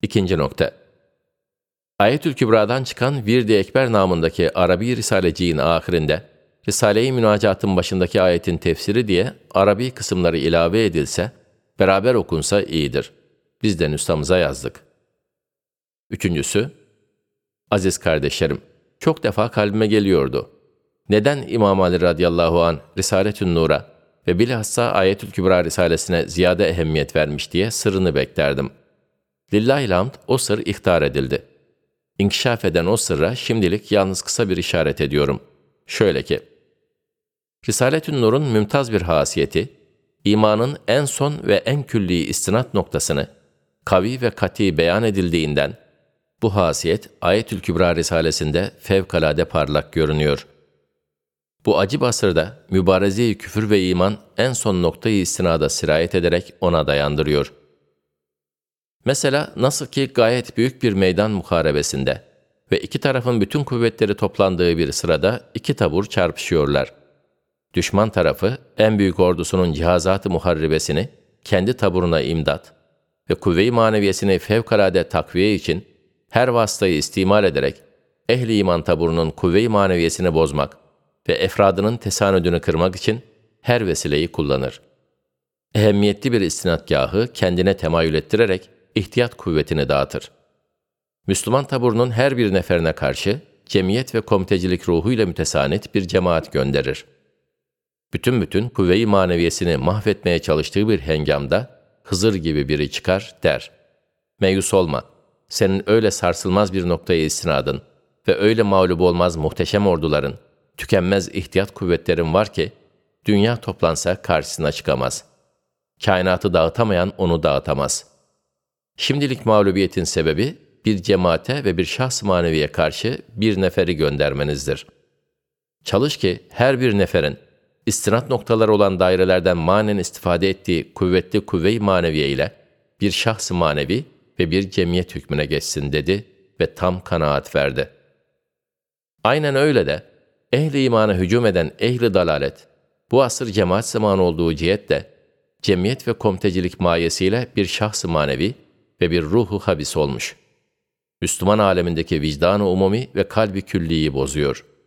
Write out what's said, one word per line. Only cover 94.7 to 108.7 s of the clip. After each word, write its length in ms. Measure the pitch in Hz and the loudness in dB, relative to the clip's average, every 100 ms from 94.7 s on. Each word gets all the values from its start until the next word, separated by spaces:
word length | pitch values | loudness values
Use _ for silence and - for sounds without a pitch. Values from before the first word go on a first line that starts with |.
| 90 - | -2 0
ruhuyla 380 | 85 92 123 101 | 0 0 0 -2
mütesanit 680 | 85 80 - 69 90 - | -2 -4 0 0 -2 -4
bir 140 | 104 95 | -4 0
cemaat 440 | - 90 82 78 | 0 2 0 -2
gönderir. 520 | - 67 69 67 65 - _ _ _ _ _ _ _ _ _ _ | -4 0 -2 -2 -6 -10 _ _ _ _ _ _ _ _ _ _
Bütün 280 | - - 127 | -6 -2 -2
bütün 280 | 82 90 117 | 0 -2 -4
kuvve-i 380 | - 92 92 113 | -2 2 2 2
maneviyesini 720 | 98 92 87 85 - 87 78 | 2 2 2 0 0 -2 0
mahvetmeye 600 | 69 101 104 101 90 85 | 0 -2 -2 -2 0 -2
çalıştığı 500 | - 78 78 - 107 | 0 -2 -2 -2 0
bir 100 | 101 | -2
hengamda 800 | 73 78 73 71 69 85 131 - _ _ - | -2 -2 0 -2 0 -2 -4 -14 _ _ -8
Hızır 260 | 92 107 | -2 0
gibi 340 | 98 80 76 69 | 0 -2 -2 -2
biri 220 | 73 73 | -2 -2
çıkar 440 | - - 92 107 - | -6 -2 -2 -2 -4
der: 280 | 87 67 - _ _ _ _ _ _ _ | -2 -2 -6 _ _ _ _ _ _ _
"Meyus 340 | 98 95 92 | 0 2 2
olma, 300 | 98 87 67 - _ _ _ _ | 0 2 -4 -8 _ _ _ _
senin 420 | - 98 98 92 | -2 0 0 2
öyle 200 | 113 107 | 2 2
sarsılmaz 640 | - 90 85 98 92 104 | 0 -2 -2 0 0 0
bir 160 | 95 87 | -2 -2
noktaya 360 | 85 - 87 | -4 0 0
istinadın 580 | 78 - 85 71 65 67 - _ _ _ - | 0 -2 -2 -2 -2 -6 -10 _ _ _ -2
ve 60 | |
öyle 280 | 82 104 113 | 2 2 2
mağlup 380 | 107 | 2